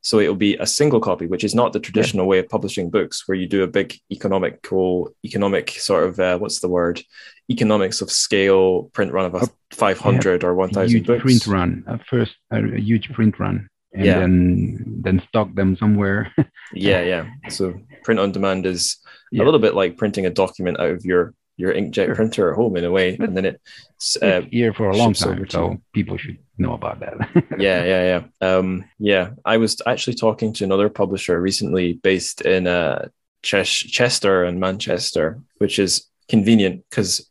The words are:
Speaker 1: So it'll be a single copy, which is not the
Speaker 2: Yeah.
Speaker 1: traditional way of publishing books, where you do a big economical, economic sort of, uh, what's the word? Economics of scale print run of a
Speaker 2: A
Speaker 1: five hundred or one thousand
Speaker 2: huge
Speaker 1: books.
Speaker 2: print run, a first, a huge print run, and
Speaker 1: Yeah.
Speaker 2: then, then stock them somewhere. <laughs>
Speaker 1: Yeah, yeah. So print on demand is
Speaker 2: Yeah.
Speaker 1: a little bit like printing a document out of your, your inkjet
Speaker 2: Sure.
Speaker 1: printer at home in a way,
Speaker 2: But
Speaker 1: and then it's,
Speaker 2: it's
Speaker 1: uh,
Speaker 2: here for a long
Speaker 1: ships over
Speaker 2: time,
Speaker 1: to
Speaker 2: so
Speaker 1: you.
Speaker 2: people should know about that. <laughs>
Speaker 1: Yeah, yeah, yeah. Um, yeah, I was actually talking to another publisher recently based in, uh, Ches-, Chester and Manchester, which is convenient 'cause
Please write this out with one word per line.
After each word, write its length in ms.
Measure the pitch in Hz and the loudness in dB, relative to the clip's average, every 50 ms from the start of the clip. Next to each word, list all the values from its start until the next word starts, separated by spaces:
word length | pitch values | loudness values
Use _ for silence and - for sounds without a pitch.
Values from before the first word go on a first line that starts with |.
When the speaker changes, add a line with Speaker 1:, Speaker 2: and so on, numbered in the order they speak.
| _ | _
Speaker 1:
So 160 | - - 110 | 0 2 2
it'll 160 | 104 78 98 | 2 2 0
be 220 | 95 104 101 98 | 0 2 0 0
a 100 | - - | 0 -2
single 320 | 92 - - 147 151 135 113 | -4 0 2 2 2 2 2
copy, 260 | 110 101 92 - 87 | 2 0 -2 -2 -2
which 180 | 82 92 87 - | -6 -4 -4 -4
is 100 | 104 101 | -2 0
not 180 | 113 123 - - | 2 0 2 0
the 40 | - | -4
Speaker 2:
Yeah. 40 | - | -8
Speaker 1:
traditional 440 | - - 107 110 135 - 98 92 | -2 -2 0 0 0 0 0 2
way 120 | 95 98 92 | 2 2 2
of 100 | 90 - | 2 0
publishing 400 | - - - - - - 92 87 | -4 -4 -4 -4 -6 -6 -6 -2
books, 400 | 82 107 90 - - - - - | 0 -2 -2 -2 -6 -14 -6 -4
where 80 | 95 | -4
you 100 | 92 92 | -4 -2
do 160 | 87 101 98 95 | -2 0 0 0
a 20 | |
big 280 | 87 - 98 95 - - - _ _ | 2 0 -2 -2 -2 -6 -20 _ _
economical, 1000 | 95 - - 101 95 98 92 - - - _ - - 95 92 92 90 90 87 - - _ _ | -12 -6 -4 -2 -2 0 -2 -2 -6 -8 _ -4 -2 0 0 2 0 -2 -2 -6 -10 _ _
economic 460 | 107 - 107 101 98 98 87 - - - | -8 -4 0 0 2 0 0 -2 -4 -8
sort 320 | - - - 101 87 82 | -8 -4 0 0 2 2
of, 140 | 92 90 101 | 0 0 0
uh, 200 | 92 92 90 90 | 0 0 0 -2
what's 220 | 101 107 - - | -2 -6 -6 -6
the 80 | - 90 | -4 -2
word? 340 | 90 87 87 85 87 - - _ _ - - - - _ _ _ | 0 0 0 0 -2 -4 -10 _ _ -20 -20 -20 -20 _ _ _
Economics 500 | 127 120 123 107 107 104 98 92 90 - | -2 0 2 2 2 2 2 0 -2 -6
of 100 | 101 - | -6 -4
scale 760 | - - - - - 101 95 98 95 95 95 92 92 90 - - _ | -2 -2 -2 0 2 2 4 4 4 6 4 4 2 0 -2 -6 _
print 180 | - 104 90 65 | -4 -4 -2 -2
run 140 | 92 95 | -2 -4
of 80 | 90 87 | -2 -2
a 100 | 90 85 82 _ _ _ _ - | -2 -4 -4 _ _ _ _ -4
Speaker 2:
A 20 | |
Speaker 1:
five 240 | - 117 101 95 - | 0 2 2 2 2
hundred 440 | - 104 101 127 117 98 90 90 90 | 2 2 2 4 4 2 2 2 2
or 120 | 90 87 | 0 2
one 160 | 90 95 92 | 2 0 0
thousand 260 | 101 98 95 113 117 113 | 0 0 2 4 4 4
Speaker 2:
huge 80 | 85 | 4
Speaker 1:
books. 160 | - 120 120 117 | 2 0 0 4
Speaker 2:
print 240 | 131 127 117 - | 4 4 4 4
run, 380 | 110 101 95 90 87 87 - - | 4 0 2 2 0 -2 -4 -8
a 120 | - 117 117 - | -10 -10 -10 -8
first, 300 | - - 123 113 110 - _ _ _ | -4 -2 -2 -2 -2 -4 _ _ _
a 100 | 113 113 107 110 113 107 | -4 -2 -2 -2 -2 -4
huge 320 | 107 104 113 110 98 - - | 0 0 0 0 0 -4 -2
print 260 | - 113 107 98 - | 2 2 2 2 2
run, 300 | 98 95 95 95 101 - _ _ _ _ _ | -4 -2 -2 -4 -6 -10 _ _ _ _ _
and 120 | - 98 | 0 2
Speaker 1:
Yeah. 140 | 92 92 87 | 4 4 4
Speaker 2:
then, 800 | 92 90 92 90 90 90 90 95 92 95 - - - 113 110 - 87 | 4 4 4 4 4 4 2 2 0 -2 -4 -8 -10 -10 -10 -6 -2
then 180 | 92 92 95 - _ | 0 0 0 -2 _
stock 260 | - 120 107 95 - | -2 -2 -2 0 -2
them 220 | 92 98 95 95 | -2 0 0 0
somewhere. 560 | 92 110 107 104 104 104 98 98 104 107 92 - | 2 2 2 2 2 2 0 0 -2 -4 -4 0
<laughs> 120 | - 156 - _ - - - - | -2 -2 -2 _ -20 -20 -16 -10
Speaker 1:
Yeah, 300 | 90 92 101 98 92 87 | -2 2 2 2 2 2
yeah. 240 | 90 92 85 80 104 120 135 - - | 0 -2 -2 -4 -8 -14 -18 -14 -12
So 320 | - - 98 92 85 92 104 _ - - - | -6 -4 -4 -4 -4 -8 -16 _ -20 -16 -2
print 160 | - 113 104 | -2 0 2
on 100 | 98 98 92 | 2 0 0
demand 320 | 92 95 98 95 95 90 | -2 -2 0 -2 0 -2
is 320 | 92 90 87 - - - _ _ - - - _ _ - | -4 -2 -2 -4 -4 -6 _ _ -20 -20 -20 _ _ -2
Speaker 2:
Yeah. 100 | 117 113 | 2 2
Speaker 1:
a 20 | |
little 140 | 135 160 143 | 4 4 4
bit 140 | 110 107 - | 4 4 2
like 220 | 98 98 90 87 - | 2 0 0 -2 -2
printing 260 | - 104 98 104 95 | -4 -4 -2 -2 -2
a 60 | 92 | -2
document 480 | 85 - 95 92 - - 92 90 85 - | 0 0 -2 -2 -2 -6 -4 -4 -2 -2
out 120 | 85 80 85 | -2 -2 -2
of 120 | 90 107 | -4 -2
your, 300 | 90 92 90 87 - - _ _ _ _ | 0 2 2 2 0 -4 _ _ _ _
your 180 | - 87 92 - | -6 -2 -2 0
inkjet 320 | 82 101 82 - - 98 | -2 -2 -4 -2 -2 -2
Speaker 2:
Sure. 80 | - - | 0 0
Speaker 1:
printer 360 | - 220 - 226 - 101 87 | 0 0 -2 0 0 0 0
at 60 | - | 2
home 200 | - 120 117 95 | 2 0 0 0
in 80 | 87 85 | -2 -2
a 80 | 87 90 | 0 2
way, 240 | 95 92 90 95 | 2 2 2 0
Speaker 2:
But 120 | - - - | -2 -4 -4
Speaker 1:
and 80 | 92 | -2
then 80 | 92 95 | -2 -2
it's, 140 | 95 - - _ - - - - _ _ | -2 -4 -6 _ -20 -20 -20 -20 _ _
Speaker 2:
it's 260 | _ - - - - - | _ -6 -6 -4 0 2
Speaker 1:
uh, 200 | 98 95 90 - 139 | 2 2 2 -2 -2
Speaker 2:
here 220 | - 120 120 113 101 | -2 0 0 0 0
for 160 | - 113 101 | 0 -2 0
a 60 | 95 | 2
long 160 | 104 120 117 101 | 4 4 4 2
Speaker 1:
ships 120 | - - | 2 -2
over 80 | - 92 | -2 -2
Speaker 2:
time, 100 | 90 95 | -4 -6
Speaker 1:
to 40 | 92 | -6
Speaker 2:
so 200 | - 85 85 87 87 | -4 -2 -2 -2 -4
Speaker 1:
you. 100 | 95 _ _ _ | -6 _ _ _
Speaker 2:
people 240 | 107 98 - 98 | -4 -4 -4 -6
should 220 | - - - 95 - _ _ _ - | -10 -10 -12 -14 -16 _ _ _ -4
know 160 | - - 120 | -4 -4 -4
about 260 | - - - - - | -6 -8 -8 -10 -10
that. 160 | - - - - 110 - - | -12 -14 -8 -8 -8 0 0
<laughs> 240 | 175 - - - - | 0 0 0 -4 0
Speaker 1:
Yeah, 260 | 98 98 92 90 87 | 0 2 2 2 2
yeah, 380 | 90 95 92 90 90 90 87 - - _ _ | 2 2 2 2 2 0 0 -2 -8 _ _
yeah. 80 | 95 92 92 | 0 2 2
Um, 280 | 92 92 92 92 92 101 _ _ _ | 2 2 0 -4 -6 -8 _ _ _
yeah, 300 | 107 104 101 95 90 95 120 - _ | 0 2 2 2 0 -2 -8 -10 _
I 120 | - 110 | 0 2
was 260 | 113 113 107 - - - | 2 2 2 -2 -4 -4
actually 300 | 117 123 - - - 117 | -4 -4 -2 -4 -6 -4
talking 380 | - - 110 107 - - 110 107 | 0 0 0 0 0 -4 -4 -4
to 100 | - 104 | -4 -2
another 240 | 95 95 98 101 104 | 0 2 2 2 0
publisher 520 | - - 101 90 98 95 - - 87 85 | 0 -2 -2 -2 -2 -6 -2 -2 -2 0
recently 540 | 87 95 98 - 110 80 76 92 90 87 85 | 0 -2 -2 -2 -4 -2 -2 0 0 0 -2
based 460 | - _ 95 95 92 85 - - - - | 0 _ 2 2 2 0 -6 -10 -4 0
in, 260 | - 92 92 90 90 | 0 0 2 2 0
uh, 400 | 87 87 85 76 - - - - _ _ _ _ _ _ - | 0 0 0 0 -2 -4 -6 -10 _ _ _ _ _ _ -6
Ches-, 480 | - - 98 92 - - - - - - | -2 0 0 0 0 -2 -4 -4 -6 0
Chester 480 | - 123 120 - - - 101 95 92 90 | 0 0 2 0 0 2 2 2 4 2
and 160 | 87 87 90 | 0 -2 -2
Manchester, 800 | 92 92 95 104 - - 85 87 - - - - 78 78 110 123 - _ _ _ | -2 -2 -2 -4 -4 -4 -4 -4 -4 -4 -2 -2 -2 -2 -2 -6 -18 _ _ _
which 200 | 104 98 - - | -2 -2 0 0
is 260 | 101 90 - - - _ _ _ _ _ | 0 0 0 -4 -6 _ _ _ _ _
convenient 560 | - 110 98 104 113 110 98 95 90 92 _ _ | 2 2 4 6 4 4 4 2 -2 -4 _ _
'cause 360 | - - 104 90 - - - _ | -4 -4 -2 -2 -2 -6 -6 _